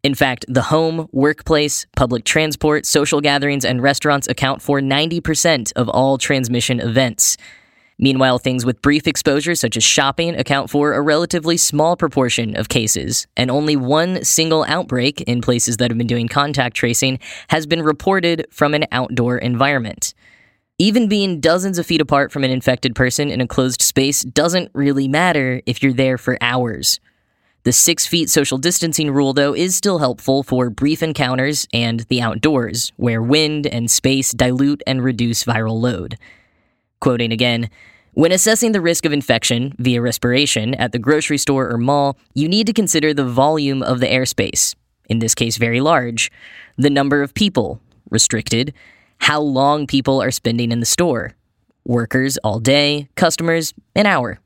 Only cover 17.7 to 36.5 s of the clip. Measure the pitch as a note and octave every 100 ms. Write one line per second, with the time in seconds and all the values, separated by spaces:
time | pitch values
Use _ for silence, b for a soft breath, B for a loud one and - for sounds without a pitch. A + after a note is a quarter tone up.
17.7 | E3 D#3 D3 F#3+ F#3+ E3+ E3 - - D3
18.7 | D3+ D3+ B2 B2+ B2 A#2+ B2 B2 A#2+ C#3
19.7 | C#3+ A2+ - - b b b b b b
20.7 | - F#3+ G#3+ A3 G#3 G3 E3+ D#3+ F3 F#3+
21.7 | F3 E3+ E3 D3+ C#3+ C#3 C#3+ C3+ B2+ -
22.7 | B2+ C3 A#2 B2+ - C#3+ A2+ B2 - C3
23.7 | B2 - - C3+ C#3+ C3 C3 E3 F3+ E3+
24.7 | - C#3 C#3 C3+ D3 F3+ D#3 C3 B2 -
25.7 | A#2+ C#3 B2+ C3 B2+ - B2 A#2+ B2+ A#2+
26.7 | F2 - - _ _ _ _ _ _ A#2+
27.7 | B2 - E3 - E3+ D3 D#3 C#3 C3+ D#3+
28.7 | F3 E3+ D#3 D3+ C#3 C#3 C3+ C#3+ C#3 F3+
29.7 | F3+ G3+ F3 C3+ A#2 - C3+ C3+ B2+ B2
30.7 | G#2 C#3+ D#3 D#3+ D3+ C3 B2+ C#3 D3 -
31.7 | A#2+ A#2 A#2 A2+ B2 A#2 - D3+ C#3 A#2
32.7 | A#2 - - A#2+ A2+ A#2 D3 D#3 D3+ C#3+
33.7 | A#2+ A#2 - C3 C3+ C3 A#2+ B2 B2+ C#3
34.7 | C#3+ - C3 B2+ A#2 A#2 A2+ - A2 A2
35.7 | A2+ B2 G2 - - b b b